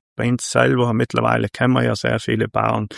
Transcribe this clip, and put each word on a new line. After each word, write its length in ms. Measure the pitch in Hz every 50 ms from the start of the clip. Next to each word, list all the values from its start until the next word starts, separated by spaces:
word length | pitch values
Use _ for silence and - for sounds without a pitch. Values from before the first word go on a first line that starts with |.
| _ _ _
bei 140 | - 117 120
uns 200 | 123 120 - -
selber. 440 | - 123 123 127 135 123 120 120 113
Mittlerweile 560 | 113 123 - - 117 117 117 117 117 113 104
kennen 240 | - - 123 123 127
wir 100 | 127 120
ja 120 | 120 117
sehr 260 | - - 120 117 113
viele 260 | - - 113 110 110 107
Bauern, 400 | - 113 110 110 117 110 107 107 -